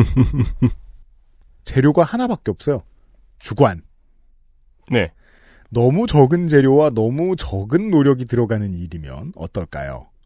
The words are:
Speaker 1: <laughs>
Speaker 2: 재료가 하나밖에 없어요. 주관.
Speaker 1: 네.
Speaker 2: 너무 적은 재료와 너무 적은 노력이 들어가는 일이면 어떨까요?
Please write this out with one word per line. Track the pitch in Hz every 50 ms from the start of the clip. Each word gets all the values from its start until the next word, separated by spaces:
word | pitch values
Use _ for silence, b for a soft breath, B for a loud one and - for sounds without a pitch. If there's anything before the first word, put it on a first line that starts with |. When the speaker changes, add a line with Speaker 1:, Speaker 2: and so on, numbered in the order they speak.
| 120
Speaker 1:
<laughs> | - - 131 123 - - 139 113 - - - 135 110 - - - - - - - _ _ _ _ _ _ _ _ _ _ _ -
Speaker 2:
재료가 | - - 135 131 147 147 175 165
하나밖에 | - - 233 254 247 214 - - 110
없어요. | 95 - - 143 143 113 - _ _ _ _ _ _ _ _ _ _ _
주관. | - - 107 117 143 110 90 82 - _ _ _ _ _ _ _ _ _ _ _ _ _ _ _ _ _ _ _ _ -
Speaker 1:
네. | 131 113 92 82 - b b b b b b b b b b b
Speaker 2:
너무 | 110 120 117 127 143 190 240
적은 | 233 - 151 135 127 170 175 180 160
재료와 | 151 139 135 135 135 147 151 147
너무 | 120 110 110 117 131 147 170 190 185
적은 | - - - 98 95 98 107 131 180 214 220
노력이 | 180 151 139 139 135 127 127
들어가는 | 117 123 120 117 104 113 107 104 101 92 85
일이면 | 90 82 82 82 73 69 65 71 92 160 -
어떨까요? | - 82 85 - 98 85 - - 69 69 69 65 62 - _ _ _ _